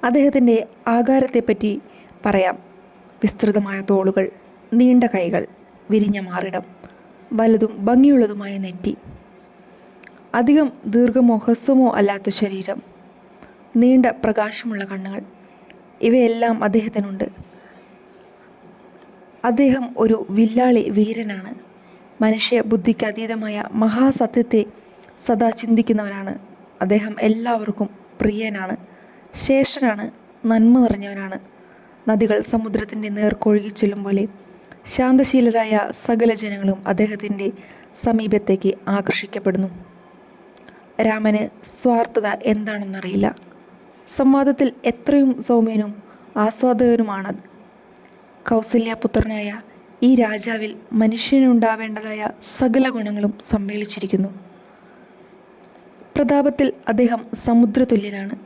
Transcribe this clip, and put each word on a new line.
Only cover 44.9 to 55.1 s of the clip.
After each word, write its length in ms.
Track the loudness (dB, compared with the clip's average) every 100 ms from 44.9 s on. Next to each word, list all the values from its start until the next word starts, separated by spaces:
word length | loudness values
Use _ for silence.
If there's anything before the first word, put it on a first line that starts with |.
| -4 0 2 2 0
സൗമ്യനും 500 | 0 2 2 0 -4 -10 -20 -20 -12 -2
ആസ്വാദകനുമാണ്. 960 | -2 0 0 2 2 2 0 -4 -8 -10 -14 -20 -20 _ -20 -20 -20 -20 _ -16 -2
കൗസല്യപുത്രനായ 1040 | -2 0 -2 -2 -4 -2 -2 -2 -4 -8 -12 -18 -20 -20 0
ഈ 80 | 2
രാജാവിൽ 580 | 4 2 -2 -6 -6 -6 -10 -4
മനുഷ്യനുണ്ടാവേണ്ടതായ 1300 | 0 0 0 0 2 4 4 2 -2 -6 -10 -10 -8 -8 -8 -8
സകല 340 | -2 0 2 0
ഗുണങ്ങളും 460 | -2 -6 -2 -4 -4
സമ്മേളിച്ചിരിക്കുന്നു. 880 | -6 -4 -4 -8 -8 -8 -4 -2 -2 -6 -20 -20 -20 -20 -20 -20 -20